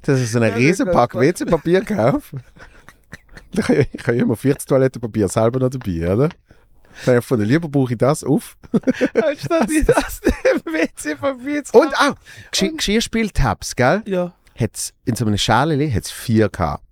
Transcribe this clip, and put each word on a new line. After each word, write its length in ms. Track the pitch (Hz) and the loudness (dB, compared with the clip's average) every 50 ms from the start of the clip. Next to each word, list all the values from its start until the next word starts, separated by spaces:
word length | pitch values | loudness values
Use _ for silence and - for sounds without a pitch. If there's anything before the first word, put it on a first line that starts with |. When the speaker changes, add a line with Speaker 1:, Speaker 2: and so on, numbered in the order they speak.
Speaker 1:
dass 180 | - - 139 131 | 2 0 0 0
ich 100 | 127 110 | 0 0
so 100 | 113 120 | 0 2
einen 100 | 117 110 | 2 2
Speaker 2:
Ja, 40 | 101 | 2
Speaker 1:
riesen 300 | 117 123 151 185 196 277 | 2 2 2 2 2 0
Speaker 2:
das 80 | 185 170 | 0 2
Speaker 1:
Pack 160 | - 120 - | 2 2 0
Speaker 2:
kann 100 | - 110 | 0 0
Speaker 1:
W-C-Papier 600 | 127 156 180 - 294 214 170 156 - 160 175 185 - | 0 0 0 -2 -2 -2 -2 -2 2 0 0 0 0
kaufe. 520 | - 214 190 107 123 214 294 - - - 131 | -2 -2 0 2 2 2 0 -4 -8 -16 -16
<laughs> 60 | - - _ - - - - - _ - _ _ _ _ - - _ _ - - - - - | -16 -18 _ -20 -20 -20 -20 -20 _ -20 _ _ _ _ -20 -20 _ _ -20 -20 -18 -6 -4
Ich 120 | - - | -2 2
kann, 100 | - - 160 127 - | 2 2 2 2 0
ich 120 | - - - | -2 -6 -2
kann 120 | - 120 | -2 0
immer 200 | 120 - 233 117 | 0 0 0 -2
vierzig 280 | - - 131 143 - - | 0 0 -2 -2 -2 -2
Toilettenpapier 640 | - 143 131 131 131 - 117 120 113 107 110 101 | 0 2 2 2 2 0 -4 -10 -4 0 0 0
selber 320 | 90 - 117 110 117 123 131 | 0 2 2 0 2 2 0
noch 100 | 127 131 | -2 -2
dabei, 400 | 135 131 123 101 87 82 82 87 95 | -4 -6 -6 -6 -4 -2 0 0 2
oder? 160 | 113 143 165 - _ _ _ - _ _ _ _ - _ - - - - | 2 0 -2 -2 _ _ _ -20 _ _ _ _ -20 _ -20 -20 -4 0
Dann 160 | 127 123 120 | 2 2 2
von 160 | - - 139 | 2 0 -2
der 80 | 110 104 | 0 2
Liebe 220 | 107 131 165 170 | 2 0 0 0
brauche 240 | 151 139 143 131 123 123 | -2 0 -2 0 0 0
ich 40 | |
das 260 | 107 123 127 151 - - | 0 0 0 0 0 0
auf. 320 | 123 143 233 - - - _ - | 0 -2 -2 -2 -8 -20 _ -10
<laughs> 60 | - - 208 - - - - 254 - - | -2 -2 0 0 0 0 0 -2 0 0
Speaker 2:
Anstatt 560 | 247 320 302 294 - - - 330 330 240 - | 0 0 0 -2 -4 -4 -2 0 0 0 2
ich 160 | 302 311 - | 2 2 2
das 360 | - 523 - - - - - | 4 2 2 0 -2 -10 -2
<laughs> 440 | - 392 - - - 523 381 285 - | -2 -2 -2 0 0 0 0 0 -4
W-C-Papier 1000 | 330 320 311 320 - - - - 302 302 285 - 269 269 247 247 277 294 294 277 | -4 -2 -2 -2 -4 -4 -10 -8 -8 -8 -4 -4 -6 -6 -4 -6 -4 -4 -4 -6
zu 120 | - - | 4 4
Speaker 1:
Und 140 | 226 320 294 | 4 6 6
Speaker 2:
kaufen. 220 | - - 269 285 - | 2 0 0 0 -2
Speaker 1:
auch 20 | - _ - - - - - | -6 _ -20 -20 -20 -16 -8
Geschirr-, 180 | - - 190 247 | -4 -2 -2 -2
Speaker 2:
Und 60 | 320 | -4
Speaker 1:
Geschirrspültabs, 960 | 302 - - 202 226 - - - 226 226 190 _ - 139 117 92 - - - - | -6 -4 -2 0 -2 -2 -2 -4 -4 -4 -2 _ 0 0 0 0 -4 -6 -10 -2
gell? 280 | - 123 131 165 208 226 | 2 2 2 2 2 -2
Speaker 2:
Ja. 280 | 214 190 180 180 175 - _ _ _ _ | -4 -4 -4 -4 -6 -8 _ _ _ _
Speaker 1:
Hat's 360 | - 117 101 _ - - - _ _ _ | -4 -4 -4 _ -8 -12 -12 _ _ _
in 140 | - 113 | -4 -2
so 80 | - 120 | 0 0
einem 120 | 107 104 | 0 0
Schäleli 540 | 98 - - 110 117 139 165 156 135 151 156 | 0 2 2 2 2 2 2 0 0 0 0
hat's 200 | 113 92 - - | -2 -4 -4 -6
vier 360 | - - - - 113 107 107 | -14 -10 -4 0 2 2 2
gehabt. 360 | 101 - - 90 76 73 - - _ | 2 0 -4 -4 -4 -4 -8 -12 _